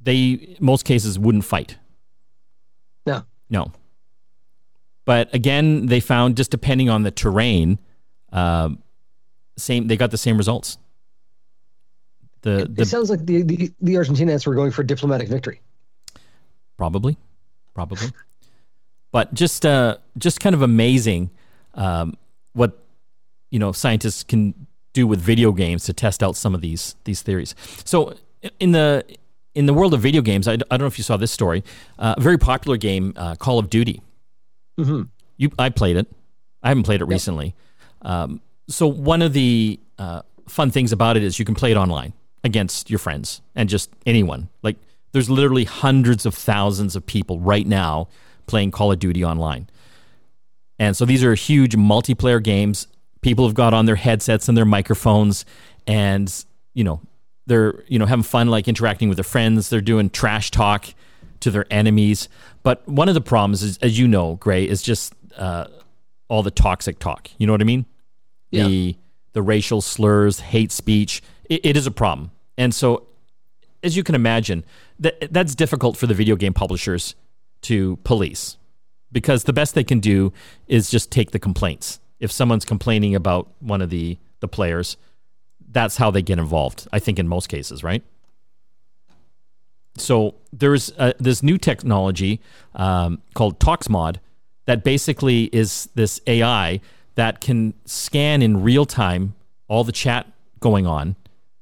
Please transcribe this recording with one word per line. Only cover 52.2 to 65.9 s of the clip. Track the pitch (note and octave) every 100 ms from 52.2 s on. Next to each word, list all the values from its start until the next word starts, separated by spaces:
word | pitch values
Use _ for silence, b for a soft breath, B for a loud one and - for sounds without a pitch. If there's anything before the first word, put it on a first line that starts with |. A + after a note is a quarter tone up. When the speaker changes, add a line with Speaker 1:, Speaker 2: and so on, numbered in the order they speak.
| B2+ A#2+
Speaker 1:
games. | A2 G2+ G#2 G#2 - - - -
People | B2+ A#2 B2
have | G#2+
got | A#2
on | A2+ A2+
their | G#2+
headsets | A#2+ G#2+ - A2 -
and | A#2
their | A2
microphones | G2+ G2 A2 A#2 G#2+ G#2 G2 b b b b -
and, | G#2+ G2+ G2 G2 - - - -
you | -
know, | G2+ D#2+ - - - - -
they're, | A#2 G#2+ - -
you | B2
know, | G#2+
having | B2
fun, | G#2+ B2 A#2
like, | A2 G2+
interacting | G#2 A2+ G2 G#2+
with | F#2
their |
friends. | F#2 B2+ A2+ A2 G2+
They're | A2+
doing | G2+ A2+ G2
trash | - A2 G#2+ G2+
talk | - G#2 G#2 - b b b b -
to | B2
their | G#2 -
enemies. | G#2 G#2+ G#2+ G#2 G#2 - b b b
But | - B2+ -
one | C#3+ E3+
of | E3
the |
problems | A#2+ A#2 G2+ G2+
is, | G#2 F#2+
as | B2 A2
you | B2
know, | G2+ E2+ E2+
Gray, | - F#2 F#2+
is | G2
just, | - A2 - - - -
uh, | F#2 E2+ - D#3 -